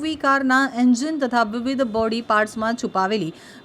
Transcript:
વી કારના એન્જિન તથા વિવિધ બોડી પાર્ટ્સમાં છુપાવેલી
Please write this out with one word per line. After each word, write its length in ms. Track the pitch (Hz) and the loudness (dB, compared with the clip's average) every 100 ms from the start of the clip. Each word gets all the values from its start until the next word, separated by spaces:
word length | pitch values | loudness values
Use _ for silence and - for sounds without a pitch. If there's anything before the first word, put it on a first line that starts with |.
વી 120 | 311 302 | -4 -2
કારના 380 | 277 269 262 262 277 233 | 2 2 4 2 2 2
એન્જિન 340 | 247 233 302 311 | 4 4 0 -2
તથા 200 | 254 240 214 240 | 0 0 0 -2
વિવિધ 280 | 247 262 240 220 | -4 -2 -2 0
બોડી 260 | 226 233 233 | 0 -2 0
પાર્ટ્સમાં 500 | 214 214 220 220 240 | 0 0 -2 -4 -4
છુપાવેલી 520 | 226 190 190 220 165 - - - | -4 -2 0 -2 -4 -8 -20 -16